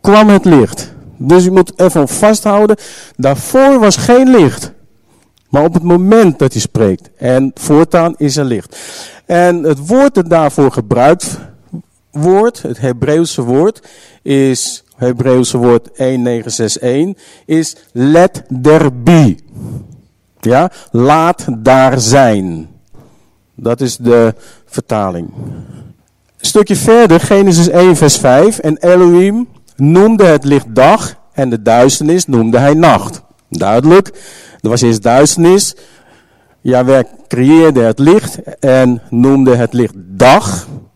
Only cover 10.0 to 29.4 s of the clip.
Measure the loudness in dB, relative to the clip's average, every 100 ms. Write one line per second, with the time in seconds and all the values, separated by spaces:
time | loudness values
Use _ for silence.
10 | 2 0 0 0 0 0 -2 -2 -4 0
11 | 2 0 -6 -14 -18 _ _ -20 _ _
12 | _ -6 0 0 0 -4 -12 -8 -6 -4
13 | -2 -2 -2 -6 -2 0 -2 -4 _ _
14 | _ _ -4 -2 -2 -4 -8 -14 _ _
15 | -6 -4 0 0 0 0 0 0 -2 -6
16 | -4 -4 -4 -6 -8 -8 -6 -6 -4 -4
17 | -4 -8 _ _ -6 -4 -4 -12 _ -4
18 | 0 2 0 -4 -12 -4 0 2 0 -2
19 | 0 2 2 -2 -14 -20 -16 -16 -18 -20
20 | _ _ _ _ -2 0 -2 -8 -8 -2
21 | 0 2 0 -4 -8 -4 0 2 2 0
22 | 0 2 2 0 -6 -10 -14 _ _ -20
23 | _ _ _ _ _ -10 -6 -4 -6 -4
24 | 0 2 2 -2 -20 _ _ -14 -6 -4
25 | -4 -8 -14 -16 -18 -18 -20 -20 -20 _
26 | _ _ _ _ -4 -2 -2 -2 2 2
27 | 4 2 2 2 2 2 2 4 2 4
28 | 0 0 2 2 2 0 -6 -2 2 4
29 | 4 2 2 -2